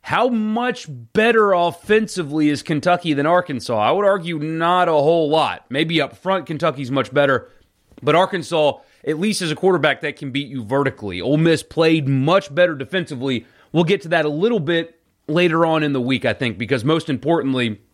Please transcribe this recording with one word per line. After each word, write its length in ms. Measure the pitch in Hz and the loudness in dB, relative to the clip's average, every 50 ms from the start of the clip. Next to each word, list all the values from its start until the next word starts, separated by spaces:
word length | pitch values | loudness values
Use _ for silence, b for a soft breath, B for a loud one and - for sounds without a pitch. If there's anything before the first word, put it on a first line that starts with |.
how 280 | - - 143 185 240 262 | -6 -2 0 0 0 0
much 580 | 240 220 214 214 214 233 240 247 - - - - | 0 -2 -2 -2 -2 -2 -2 -4 -4 -6 -12 -16
better 640 | 139 120 117 - _ 208 220 233 226 220 214 202 190 | -16 -16 -18 -4 _ 2 2 4 4 4 4 4 4
offensively 960 | 175 170 170 165 - - - 208 220 220 - - 185 165 139 147 156 151 147 | 2 2 0 -2 -6 -2 2 2 2 2 0 -4 -6 -6 -4 0 2 2 2
is 140 | 147 - - | 2 0 -2
Kentucky 500 | - 160 147 - 180 175 - - 170 147 | -2 -4 0 2 2 0 2 0 -2 0
than 140 | 139 143 | 0 2
Arkansas? 500 | 156 175 180 175 - 143 120 - - 120 | 2 2 2 2 -2 -8 -8 -4 -4 -2
I 140 | 107 104 117 | 0 2 2
would 140 | 151 196 208 | 2 2 2
argue 340 | 196 202 196 165 170 170 151 | 2 2 0 -2 -6 -8 -6
not 500 | 147 160 160 160 165 170 180 180 180 175 | -6 -6 -4 -2 0 2 2 2 2 2
a 40 | 160 | 2
whole 360 | 147 139 156 170 170 160 143 | 2 4 4 4 2 2 2
lot. 360 | 151 160 147 107 90 - _ _ | 2 2 2 0 -4 -8 _ _
Maybe 320 | 123 143 170 160 170 151 | -2 -2 -2 0 0 0
up 160 | 139 - - | -2 -2 -6
front, 300 | _ - 185 190 185 147 | _ -4 -2 -2 -2 -2
Kentucky's 420 | - 165 139 170 165 135 135 139 120 | -6 -6 -2 -2 -2 -2 -4 -6 -2
much 240 | 139 139 123 - 127 | -2 -2 -2 0 2
better, 360 | 143 143 139 135 117 - b b b b _ _ _ _ _ _ - | 2 2 4 2 0 -2 b b b b _ _ _ _ _ _ -6
but 140 | - 139 151 | -2 2 2
Arkansas, 640 | 170 190 185 202 180 143 - 170 160 151 143 135 b b b b b b | 2 2 2 -2 -8 -6 -4 -2 0 0 0 0 b b b b b b
at 120 | - 156 156 | -6 -4 -2
least 240 | 185 220 202 - 185 | -2 -2 -2 -2 -4
as 80 | 160 | -4
a 40 | 151 | -4
quarterback, 460 | - - 190 185 160 135 151 135 - | 0 2 2 2 4 2 0 0 0
that 140 | - 147 147 | -4 -10 -8
can 160 | - 147 135 | -8 -12 -8
beat 160 | 120 143 147 | -6 -6 -8
you 160 | - 139 131 110 | -6 -10 -10 -6
vertically. 580 | 98 131 139 143 135 135 - 107 98 90 90 | -2 -2 0 0 -2 -4 -6 -10 -8 -8 -4
Ole 160 | 87 123 196 | -2 0 0
Miss 240 | 180 160 165 165 - | 2 4 2 2 2
played 460 | - _ - 160 165 160 165 160 143 | -2 _ -2 0 2 2 2 2 0
much 460 | 131 139 135 131 151 180 196 190 - 139 | 0 0 0 2 2 2 2 0 -2 2
better 200 | 165 180 175 156 | 2 2 2 2
defensively. 720 | 131 135 110 180 190 175 - 151 123 123 139 127 113 b b b b b b | -6 -8 -6 -4 -6 -4 -6 -8 -6 -4 -4 -4 -4 b b b b b b
We'll 120 | b 156 175 | b 0 2
get 180 | 156 202 196 | 2 0 -2
to 80 | - 160 | 0 -2
that 160 | 175 165 151 | 0 0 0
a 40 | 151 | 0
little 300 | 147 151 185 240 240 208 | 0 0 0 0 0 0
bit 400 | 143 156 170 165 165 165 _ _ _ _ _ _ _ | 0 0 -2 -2 -2 -4 _ _ _ _ _ _ _
later 360 | - 151 175 180 175 160 165 170 | -2 0 2 2 4 4 2 2
on 200 | 165 160 156 151 | 2 2 2 0
in 100 | 147 139 | 0 0
the 80 | 131 | -2
week, 240 | 120 127 131 120 - | 0 0 -2 0 0
I 80 | 120 104 | -2 -2
think, 240 | - 135 120 98 | -2 -4 -4 -4
because 260 | 90 117 98 139 120 101 | -6 -4 -2 -2 -2 2
most 240 | 147 160 165 - | 0 0 0 0
importantly 720 | - 139 117 - 147 170 165 - 135 131 127 120 117 107 - _ _ | -4 -6 -4 0 0 0 0 0 -2 -2 -2 -2 -4 -4 -8 _ _